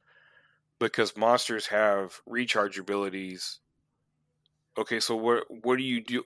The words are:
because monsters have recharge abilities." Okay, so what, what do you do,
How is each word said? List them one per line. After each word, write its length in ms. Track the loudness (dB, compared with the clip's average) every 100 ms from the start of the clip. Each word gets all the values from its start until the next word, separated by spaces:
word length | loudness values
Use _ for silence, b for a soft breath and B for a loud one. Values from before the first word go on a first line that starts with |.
| b b b b b b b -2
because 380 | -2 2 0 2
monsters 500 | 4 4 2 -4 -2
have 540 | 2 4 2 -2 -10 -8
recharge 520 | -4 0 2 0 -2
abilities." 840 | -2 -2 -2 -4 -8 -8 -10 -12 _ _ _ _ _ _ _ _ _ _ _ -8
Okay, 220 | -4 -2
so 160 | -2 0
what, 340 | 2 2 0
what 280 | -6 0 0
do 60 |
you 160 | 0 -4
do, 240 | -4 -6